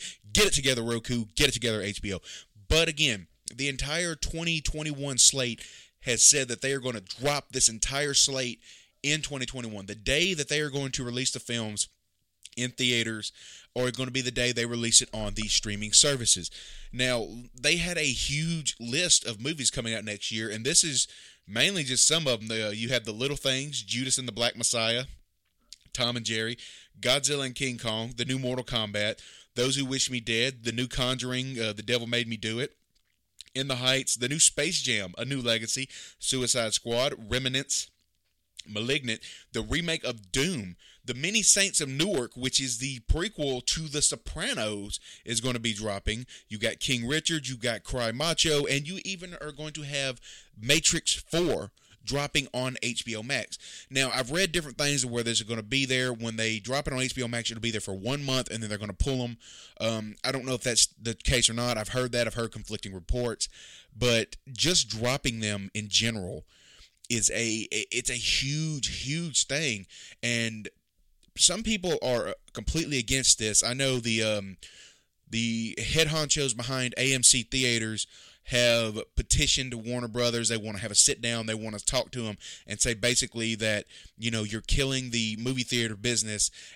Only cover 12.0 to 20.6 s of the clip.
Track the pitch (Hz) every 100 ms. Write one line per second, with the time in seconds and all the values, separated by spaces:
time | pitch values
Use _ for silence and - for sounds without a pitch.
12 | _ _ _ _ - - 123 - 127 120
13 | 113 110 - - - - - 123 127 120
14 | 131 131 123 123 123 120 117 120 117 -
15 | 123 110 104 101 107 - 110 101 104 -
16 | 147 135 110 - 82 - - - - 123
17 | 127 123 85 113 123 - 147 170 170 170
18 | 151 120 - 143 165 165 135 - 117 139
19 | 175 - - 104 131 165 127 - 113 113
20 | 107 104 - 110 110 107